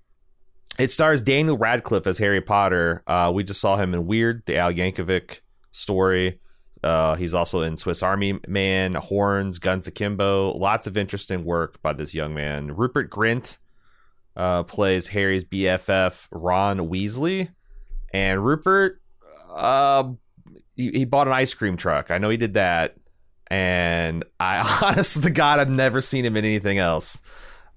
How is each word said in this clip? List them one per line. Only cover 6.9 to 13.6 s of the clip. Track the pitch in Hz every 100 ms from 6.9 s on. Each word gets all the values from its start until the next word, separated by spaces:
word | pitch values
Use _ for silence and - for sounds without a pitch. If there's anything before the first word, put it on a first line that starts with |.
| 80 80
he's | 80 90
also | 87 87 92
in | 82 78
Swiss | - 85
Army | 92 98 98 98 -
Man, | 98 95 95 95
Horns, | 85 - 98 101 98 98 87
Guns | 95 92 90
Akimbo. | - 101 101 98 98 98
Lots | - 95 113 -
of | 98
interesting | 98 98 - 90
work | 85 85 80 -
by | 78
this | 76 76
young | 80 76
man. | 76 73 73 73
Rupert | 73 123 147 -
Grint, | 101 110 123 - -